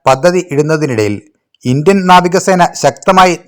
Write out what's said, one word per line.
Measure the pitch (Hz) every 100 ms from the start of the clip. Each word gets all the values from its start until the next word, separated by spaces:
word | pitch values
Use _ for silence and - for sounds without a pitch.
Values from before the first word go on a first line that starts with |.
| 135
പദ്ധതി | 135 175 180 -
ഇടുന്നതിനിടയിൽ | 143 151 156 151 110 104 101 _ _ _ _ 123
ഇന്ത്യൻ | 135 160 196 185
നാവികസേന | 180 175 180 196 185 165
ശക്തമായി | - 139 - - 190 185 165